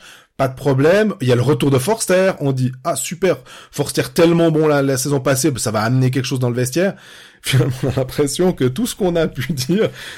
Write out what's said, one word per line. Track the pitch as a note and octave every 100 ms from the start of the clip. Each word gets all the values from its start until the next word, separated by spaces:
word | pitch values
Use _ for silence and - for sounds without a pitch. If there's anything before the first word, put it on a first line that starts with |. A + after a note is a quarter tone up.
| - - _ -
pas | C3+
de | B2+
problème. | C#3+ C3 D3 G3 G#3+ F3+
Il | B2+
y |
a | A#2+
le |
retour | A#2+ C#3 C#3+
de | C#3
Forster, | C3 A3 - F#3 F#3+ F3+
on | C#3+
dit, | C3 B2 B2+ -
ah, | E3
super, | - E3+ F#3+ D3 - - -
Forster | - C3+ - C3
tellement | - E3 E3+ E3
bon | D3+ D#3
la, | D3
la | C#3 C3+
saison | D3 C#3
passée, | C3 B2+ E3 B2+
ça | A#2+
va | G#2+
amener | A2 B2+ B2+
quelque | C3+ B2+
chose | C3+
dans | B2+
le | A#2+
vestiaire. | B2+ C#3+ F#3+ - - -
<laughs> | - _
Finalement, | - C3 C#3 B2+
on | C#3
a | -
l'impression | C3 - D3 - F3+
que | F3 B2+
tout | B2+ A#3
ce | -
qu'on | F#3 E3+
a | D#3
pu | - B2+
dire, | D3 B2+ F3+ F#3 - -